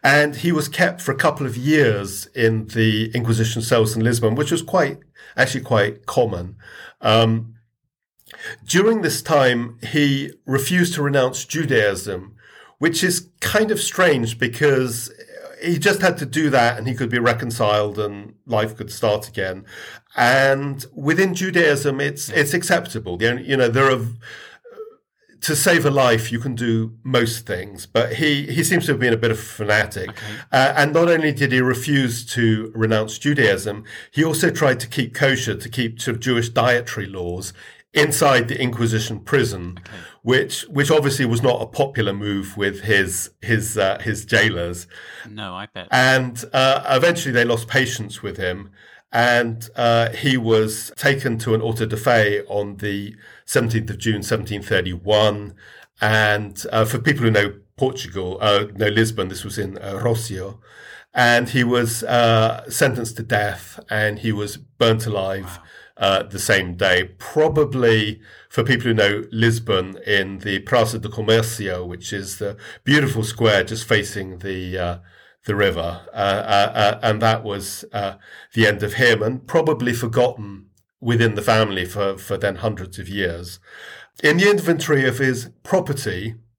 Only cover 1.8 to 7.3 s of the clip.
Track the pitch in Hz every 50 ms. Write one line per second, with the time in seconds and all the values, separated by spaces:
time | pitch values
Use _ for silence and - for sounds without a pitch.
1.8 | 139 117 107 101 101 95 92 - - - _ 131 117 113 113 110 110 - - 117
2.8 | 110 110 107 107 113 110 110 123 117 117 113 113 113 113 - 117 110 - 127 117
3.8 | 110 110 - 113 110 120 117 117 120 110 110 135 151 147 170 170 165 - - 185
4.8 | 151 139 135 - - _ _ - - - - - 127 123 - 135 110 - 123 107
5.8 | 101 104 104 - _ - - 135 120 110 92 87 90 92 - - - - - -
6.8 | - - - _ - 110 107 113 113 113